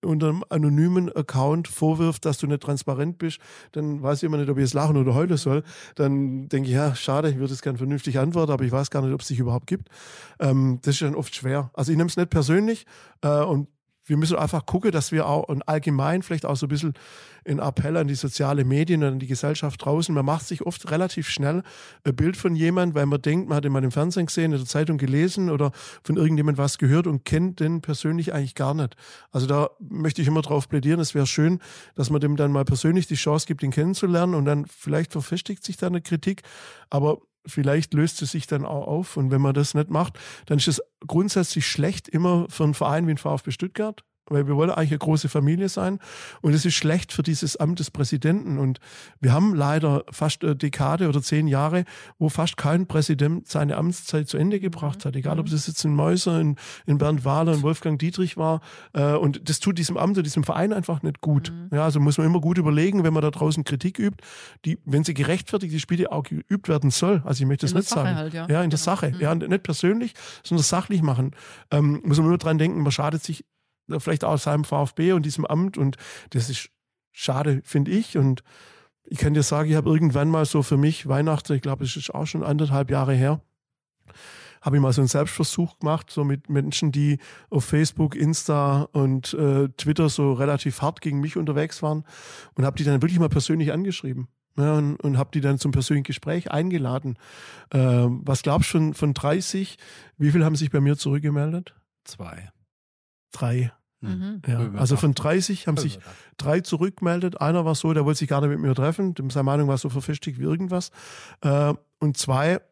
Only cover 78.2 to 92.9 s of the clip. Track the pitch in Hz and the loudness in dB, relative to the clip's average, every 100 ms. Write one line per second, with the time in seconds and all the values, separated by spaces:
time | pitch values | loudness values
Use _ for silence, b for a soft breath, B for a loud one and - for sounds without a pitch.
78.2 | 135 131 B B B B B B - 139 | 2 2 B B B B B B -12 -2
79.2 | 147 151 139 147 156 156 151 156 160 135 | 2 2 2 2 2 2 4 4 4 4
80.2 | 151 160 151 156 139 139 147 156 147 135 | 2 2 2 2 2 4 4 2 0 0
81.2 | 156 151 - 143 139 135 139 - 135 - | 2 0 0 -2 -2 -4 -4 -6 -8 -6
82.2 | 151 160 - 147 151 139 135 139 135 131 | -4 -4 -2 0 2 2 2 0 2 2
83.2 | 131 151 - _ _ _ _ _ _ B | 2 0 -6 _ _ _ _ _ _ B
84.2 | B B B B - 143 135 123 131 143 | B B B B 0 2 4 4 4 2
85.2 | 156 - 151 - 170 _ 151 156 - - | 0 -2 -4 -2 -4 _ -2 -2 -4 -4
86.2 | 143 139 - 143 143 - 160 143 147 143 | -2 -2 -2 -2 -2 -2 0 2 0 0
87.2 | B B B 160 - 151 156 - 156 - | B B B -2 2 2 0 0 -2 2
88.2 | 151 160 - 147 143 139 147 147 135 131 | 0 0 0 0 2 2 0 0 2 0
89.2 | 123 - 147 139 139 - 147 151 160 - | -2 0 2 2 0 -2 -2 2 2 2
90.2 | 143 123 139 143 143 - 143 - 160 143 | 0 2 0 0 -2 -2 -4 -2 -4 -2
91.2 | 151 175 156 147 160 - 156 151 151 B | -2 -4 -2 -2 -2 -4 -4 -4 -6 B
92.2 | B B B - 135 - 147 | B B B 0 0 2 2